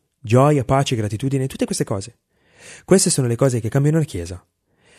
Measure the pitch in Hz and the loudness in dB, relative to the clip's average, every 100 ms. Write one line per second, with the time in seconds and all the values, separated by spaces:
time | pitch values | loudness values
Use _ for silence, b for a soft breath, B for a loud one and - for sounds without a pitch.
0 | _ _ 110 123 143 147 117 135 139 117 | _ _ 0 4 4 2 2 0 0 -2
1 | 104 104 135 135 135 - 247 208 - 101 | -4 -4 -4 -2 -4 -4 -4 -4 -4 -6
2 | - _ _ B B B B B - 190 | -8 _ _ B B B B B 2 2
3 | 185 - 123 117 139 120 107 135 147 160 | 4 0 -2 2 0 0 -2 0 0 0
4 | 151 92 85 90 _ _ _ b b | -2 -6 -10 -12 _ _ _ b b